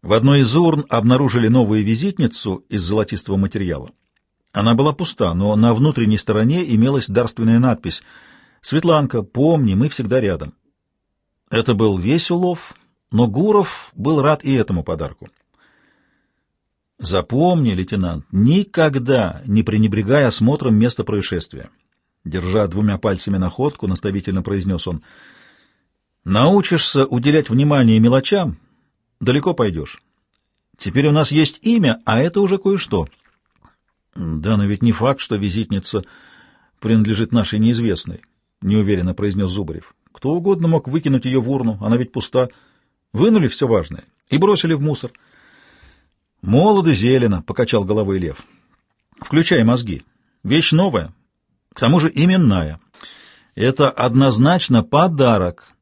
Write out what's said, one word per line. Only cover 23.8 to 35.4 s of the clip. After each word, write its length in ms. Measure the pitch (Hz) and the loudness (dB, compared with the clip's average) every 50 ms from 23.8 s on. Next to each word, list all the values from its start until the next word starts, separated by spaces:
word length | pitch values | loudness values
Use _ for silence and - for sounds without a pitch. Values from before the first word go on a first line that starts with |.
| - | -6
наставительно 540 | 95 92 90 - 104 95 98 90 - 92 95 | -4 -4 -4 -4 -4 -6 -4 -4 -4 -4 -4
произнёс 440 | 87 - 101 98 90 98 95 82 - | -4 -4 -4 -4 -2 -4 -4 -4 -4
он. 160 | 95 85 76 _ _ - - - - _ _ _ _ _ _ _ _ _ _ _ _ _ _ _ _ _ _ _ | -8 -8 -10 _ _ -20 -20 -20 -20 _ _ _ _ _ _ _ _ _ _ _ _ _ _ _ _ _ _ _
«Научишься 800 | 87 95 107 127 160 190 202 - - 180 156 - - - 139 135 | -2 2 4 4 4 4 4 2 2 -2 0 0 0 2 0 0
уделять 440 | - 123 120 120 147 147 156 143 - | 2 0 0 0 2 2 2 0 0
внимание 500 | 113 127 143 147 147 139 127 113 110 110 | 0 0 2 2 4 4 4 4 6 6
мелочам, 600 | 110 120 123 135 - - 208 202 180 131 82 - _ _ _ _ _ _ _ _ _ _ _ _ | 4 4 4 2 2 2 0 0 0 -2 -6 -10 _ _ _ _ _ _ _ _ _ _ _ _
далеко 320 | - 104 - 147 - 180 175 | -2 0 0 0 0 -2 -2
пойдёшь. 480 | - 120 104 87 80 71 - - - _ _ _ _ _ _ _ _ _ _ _ _ _ _ _ | 0 -2 -2 -2 -6 -10 -10 -14 -20 _ _ _ _ _ _ _ _ _ _ _ _ _ _ _
Теперь 300 | _ - - - 131 139 | _ -10 -4 -2 0 2
у 40 | 151 | 4
нас 200 | 147 156 151 - | 2 2 2 2
есть 340 | 143 151 156 143 - - - | 2 0 0 0 -2 -4 -2
имя, 360 | 220 233 233 180 131 110 - _ | 0 2 2 2 0 0 -2 _
а 160 | - 110 113 | -2 0 0
это 220 | 143 170 165 202 | 0 0 0 0
уже 160 | 202 185 196 | 0 0 0
кое-что». 500 | 190 190 196 196 185 - - - 92 78 69 _ _ _ _ _ _ _ _ _ _ _ _ _ _ _ _ _ _ _ _ _ | 0 0 -2 -2 -2 -4 -4 -4 -4 -4 -4 _ _ _ _ _ _ _ _ _ _ _ _ _ _ _ _ _ _ _ _ _
«Да, 420 | - 92 82 78 78 78 101 110 | -10 -8 -8 -8 -6 -2 -2 0
но 80 | 101 101 | 0 0
ведь 180 | 101 104 98 - | 0 -2 0 0
не 80 | 117 | 0
факт, 300 | 110 - 110 131 139 - | 0 0 0 -2 -2 -2
что 160 | - - 117 | -4 -6 -6
визитница 640 | 101 | -4